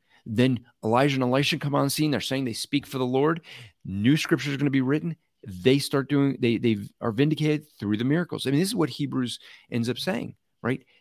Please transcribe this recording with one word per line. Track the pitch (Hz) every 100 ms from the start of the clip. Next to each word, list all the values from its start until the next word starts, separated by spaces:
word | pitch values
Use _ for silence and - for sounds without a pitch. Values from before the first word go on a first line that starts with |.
| _ _ -
Then | 110 131 120 - _
Elijah | 110 117 143
and | 135
Elisha | 123 131 147 156
come | 143
on | 143 139
scene. | 143 151
They're | 120
saying | - 135 127
they |
speak | 107 - 143 -
for | 135
the | 127
Lord. | 131 151 165 - - 117 _
New | - 98 113 151
scripture | - 151 139
is | 139
gonna | 143
be | 135
written. | 131 151 170 156 _ _ -
They | 92 127 139
start | - 143 131
doing, | 143 139 135
they, | 123 110
they | 120 104 101 -
are | 117
vindicated | 107 147 156 151 151 147 -
through | 104 107
the |
miracles. | 127 160 175 - 131
I |
mean, | 139
this | 196
is |
what | 220 147
Hebrews | - 143 131 123 - - - _
ends | 120 117
up | 120
saying, | - 220 110 - _ _
right? | 120 131 _ _